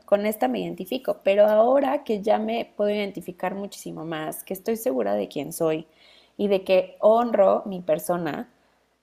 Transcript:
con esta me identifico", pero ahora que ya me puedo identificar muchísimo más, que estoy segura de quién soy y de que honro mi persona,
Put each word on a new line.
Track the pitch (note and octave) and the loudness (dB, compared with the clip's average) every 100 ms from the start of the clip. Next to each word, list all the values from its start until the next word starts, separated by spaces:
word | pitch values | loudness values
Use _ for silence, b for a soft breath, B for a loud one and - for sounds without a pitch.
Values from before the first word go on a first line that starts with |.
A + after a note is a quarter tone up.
| - | -2
con | G3+ G#3+ | 0 0
esta | A3 B3+ | 0 -2
me | A3 | -2
identifico", | F3 F3 F#3+ C4 - - | -4 -8 -6 -6 -4 -2
pero | G3 G3+ G#3+ | 2 4 6
ahora | G#3+ A#3 C#4 C4+ C#4+ | 6 4 4 2 -2
que | - G#3+ | -2 -2
ya | G#3 G#3+ | 0 0
me | A3 A#3 - - | 0 -4 -6 -2
puedo | G#3 | -2
identificar | G#3 G3+ F3+ F3+ F3+ F#3 G3 | 0 -4 -8 -12 -8 -6 -6
muchísimo | G3+ - F3+ E3 | -10 -12 -14 -12
más, | D#3+ D#3 D#3 - | -8 -8 -8 -10
que | - | -10
estoy | F#3+ A3+ A3 | -8 -4 -4
segura | - B3 G3 | -2 -2 0
de | - G2 | -2 -2
quién | D3 D3+ | -6 -8
soy | - E3 D#3+ - b b b b - | -2 -2 -2 -6 b b b b -4
y | G3+ | 0
de | G3 | 0
que | F#3+ F#3 F#3 - | 2 2 2 2
honro | G#3+ A3+ A#3+ A3+ F#3+ G#3+ G#3+ | 4 4 2 4 4 2 -2
mi | F#3 | -6
persona, | F3+ D#3 - F3 D#3+ D3+ - _ _ _ _ _ | -2 -2 -2 -4 -4 -6 -10 _ _ _ _ _